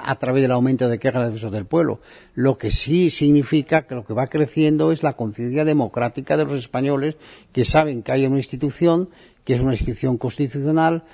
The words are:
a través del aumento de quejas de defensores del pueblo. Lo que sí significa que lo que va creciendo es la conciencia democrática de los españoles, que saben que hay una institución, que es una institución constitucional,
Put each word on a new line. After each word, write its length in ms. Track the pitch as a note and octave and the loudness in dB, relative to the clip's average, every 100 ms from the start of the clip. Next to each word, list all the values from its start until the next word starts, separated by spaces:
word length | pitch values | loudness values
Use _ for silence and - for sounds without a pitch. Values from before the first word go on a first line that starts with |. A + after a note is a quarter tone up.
a 140 | - C3 | -2 -6
través 240 | B2+ C3 | -2 2
del 80 | C3 | 2
aumento 360 | B2+ B2+ C3 B2+ | 2 2 2 0
de 120 | A#2 | 0
quejas 220 | C3 B2 | -2 -2
de 40 | A#2 | -2
defensores 260 | A2 A2 | -4 -6
del 120 | G#2 F#2+ | -6 -2
pueblo. 340 | E3 D#3 G#2 - - - | 0 0 -2 -10 -20 -12
Lo 240 | - C3 B2+ | -2 0 0
que 140 | A2+ | 0
sí 380 | - - E3+ F3 | -2 0 2 2
significa 800 | - D3 D3 C3 D#3 C3+ D#3+ - | 2 4 4 4 0 2 -2 -2
que 80 | B2+ | -8
lo 100 | A2 | -6
que 80 | |
va 140 | A2 C3 | -4 -2
creciendo 640 | D#3 D3 D#3+ D#3 D3+ D#3 | 0 -2 2 2 2 2
es 100 | D#3+ | 0
la 100 | D3+ | -2
conciencia 520 | - A2+ - A#2+ C#3 D#3 | -4 -6 -6 -4 -2 0
democrática 720 | D3+ A#2 - A#2+ - C3 D3+ | 0 0 -2 -4 -4 -2 -2
de 80 | D3 | 0
los 80 | |
españoles, 640 | C#3 A#2 B2 C#3 C#3 D3 D#3 - - _ | -4 -6 -4 -2 0 -2 -6 -14 -20 _
que 140 | - A2+ | -2 2
saben 380 | D#3 D#3 B2 | 2 2 -2
que 80 | - | -2
hay 160 | C3 C3+ | 0 2
una 100 | C3+ | 0
institución, 720 | B2 B2+ D3 - E3+ E3 F#3 - - _ | -2 -4 -4 0 2 2 -2 -10 -20 _
que 120 | - B2 | -2 0
es 60 | |
una 100 | C3 | 0
institución 480 | A#2+ - A2+ C3 B2 | 0 -2 -2 -2 -2
constitucional, 840 | B2 - C#3 C#3+ C#3 D#3+ D#3+ E3 - | -4 -4 -4 -4 0 2 2 0 -6